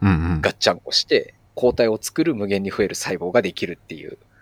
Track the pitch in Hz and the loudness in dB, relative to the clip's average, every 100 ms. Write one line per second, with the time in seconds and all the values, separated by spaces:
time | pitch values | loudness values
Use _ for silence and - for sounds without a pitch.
0 | 101 82 85 80 95 - 110 - - - | 2 4 2 2 0 2 0 0 -2 -2
1 | - 123 - _ _ - 123 120 113 110 | 2 0 0 _ _ 0 0 2 0 0
2 | - - 160 117 101 98 98 - 98 - | -4 -2 -2 0 -2 -2 -2 -2 -2 -2
3 | - 92 87 120 92 - - 85 - 78 | -6 -4 0 0 0 -4 -8 -10 -14 -16
4 | 73 - _ _ | -16 -18 _ _